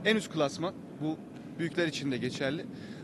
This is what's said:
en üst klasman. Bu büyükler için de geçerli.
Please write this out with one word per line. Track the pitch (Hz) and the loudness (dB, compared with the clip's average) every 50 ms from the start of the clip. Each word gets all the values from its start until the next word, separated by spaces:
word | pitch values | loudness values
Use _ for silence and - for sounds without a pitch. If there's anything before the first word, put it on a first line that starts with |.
| - | 6
en | 208 220 | 6 6
üst | 214 - - - | 6 4 0 2
klasman. | 160 147 135 - - 165 - - - - - - - | 2 2 2 2 0 -2 -2 -2 -4 -12 -12 -6 -2
Bu | 147 156 156 - - - - - - - - 151 | 0 0 0 -2 -6 -12 -12 -12 -12 -10 -4 -2
büyükler | 170 160 - 170 175 | -2 0 2 2 2
için | 156 - - 139 143 | 2 2 0 0 0
de | 127 | 0
geçerli. | 117 113 127 - - 143 135 147 175 - - - - - - - - | 0 0 -2 0 0 0 0 0 0 -4 -6 -8 -10 -10 -10 -10 -8